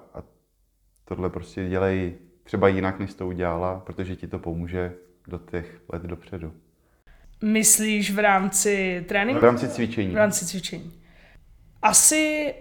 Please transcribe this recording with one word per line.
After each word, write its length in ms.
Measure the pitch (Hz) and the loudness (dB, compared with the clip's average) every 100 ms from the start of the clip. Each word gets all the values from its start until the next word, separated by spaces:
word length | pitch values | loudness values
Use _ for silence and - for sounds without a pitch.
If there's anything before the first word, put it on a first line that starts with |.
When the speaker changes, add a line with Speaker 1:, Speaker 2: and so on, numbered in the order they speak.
| - | -10
Speaker 1:
a 100 | - - _ _ _ _ _ _ _ - | -20 -20 _ _ _ _ _ _ _ -12
tohle 240 | 90 92 | -6 -6
prostě 400 | 87 82 - 92 | -6 -10 -8 -4
dělej 440 | 92 95 95 90 82 - _ | 0 0 0 -2 -8 -16 _
třeba 240 | - 101 98 | -6 2 4
jinak, 320 | 95 95 95 | 4 0 -2
než 140 | 98 | -6
to 140 | - 92 | -6 -6
udělala, 520 | 90 87 85 92 92 | -4 -2 -2 -2 -4
protože 360 | - 87 92 90 | -8 -8 -8 -8
ti 120 | 87 | -8
to 120 | 92 | -8
pomůže 540 | 87 82 85 90 90 90 - _ - | -6 -6 -6 -4 -6 -8 -20 _ -14
do 100 | 90 | -14
těch 440 | - 90 82 - - | -8 -8 -8 -14 -14
let 80 | 85 | -12
dopředu. 520 | 87 85 - 95 80 80 _ _ _ _ _ - - - | -10 -12 -12 -12 -12 -14 _ _ _ _ _ -20 -20 -6
Speaker 2:
Myslíš 680 | 214 220 220 - 220 214 202 | 0 2 4 4 2 0 0
v 80 | 196 | 2
rámci 840 | 208 190 190 - 208 202 185 180 180 | 4 4 2 0 0 0 0 -4 -2
tréninku? 340 | 202 214 277 | -2 0 4
Speaker 1:
V 20 | |
rámci 240 | 240 240 131 | 6 6 0
cvičení. 460 | - 113 113 95 | -2 -4 -2 0
Speaker 2:
V 40 | 208 | 2
rámci 280 | 208 - 175 | 2 2 -4
cvičení. 480 | 190 - 165 165 - - - - - - - _ - | -8 -8 -10 -14 -18 -20 -20 -20 -20 -20 -20 _ 0
Asi, 720 | 214 - - 311 311 302 285 - | 4 6 6 4 2 0 -4 -2